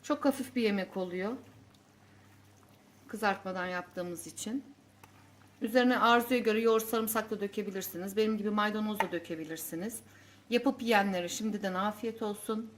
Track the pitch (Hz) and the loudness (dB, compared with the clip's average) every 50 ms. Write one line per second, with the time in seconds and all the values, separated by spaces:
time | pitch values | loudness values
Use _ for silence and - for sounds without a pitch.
0 | - - 302 285 - 277 262 - 247 - - 247 226 208 202 196 185 - - 196 | -2 -2 -4 2 2 2 2 2 -6 -4 -2 0 2 2 2 0 -2 -4 -4 -4
1 | 185 180 175 185 185 214 254 269 - - - - - - - _ _ _ _ _ | -4 -4 -4 -4 -4 -4 -4 -6 -12 -18 -20 -20 -20 -20 -20 _ _ _ _ _
2 | - - - - - - - - - - - - - - - _ _ - _ - | -20 -20 -20 -20 -20 -20 -20 -20 -20 -20 -20 -20 -20 -20 -20 _ _ -20 _ -20
3 | - - - 208 220 202 190 - - 190 185 185 180 185 180 180 180 - - 185 | -14 -12 -8 0 0 0 0 0 -4 -6 -4 -4 -4 -4 -4 -6 -6 -8 -8 -8
4 | 175 175 175 165 - 160 - - - 214 233 277 - - - _ _ _ _ _ | -6 -6 -8 -10 -12 -14 -12 -10 -8 -6 -6 -6 -8 -10 -20 _ _ _ _ _
5 | - - - - - - - - - - - - - 220 220 254 247 254 254 208 | -20 -20 -20 -20 -20 -20 -20 -20 -20 -20 -10 -8 -6 2 4 6 6 6 6 6
6 | 202 233 233 240 233 240 254 247 208 220 214 220 226 226 220 220 220 - - 226 | 6 6 6 6 6 4 2 2 4 2 2 4 4 4 4 4 2 2 0 0
7 | 226 214 220 226 214 220 214 202 202 196 - 214 196 202 190 190 185 - - 170 | 0 2 0 -2 -2 -2 -4 -4 -4 -4 -4 -4 -6 -4 -6 -6 -8 -6 -8 -6
8 | 185 196 196 214 214 214 220 202 196 214 208 208 208 214 208 214 214 214 214 202 | -8 -2 0 0 2 2 0 0 -2 0 0 2 0 0 0 -2 -2 -2 0 -2
9 | 196 175 180 170 170 - 170 160 160 156 165 160 - - 170 165 185 226 233 - | -2 -2 -2 -6 -4 -6 -8 -8 -6 -8 -8 -8 -8 -8 -6 -6 -6 -6 -8 -10
10 | - - - - - - - - _ - 226 240 240 277 - - 240 233 226 202 | -16 -18 -20 -20 -20 -20 -20 -20 _ 0 0 2 4 2 0 0 2 4 4 4
11 | 196 202 190 180 175 175 - - 214 220 202 202 196 190 185 185 196 208 208 - | 4 4 0 -2 -2 -4 -6 -4 -4 -4 -2 -2 -2 -2 0 0 -2 -2 -2 -4
12 | - 226 220 - 226 208 208 208 - - 220 220 233 220 - | -6 -6 -4 -4 -4 -4 -4 -6 -6 -4 -4 -4 -6 -10 -14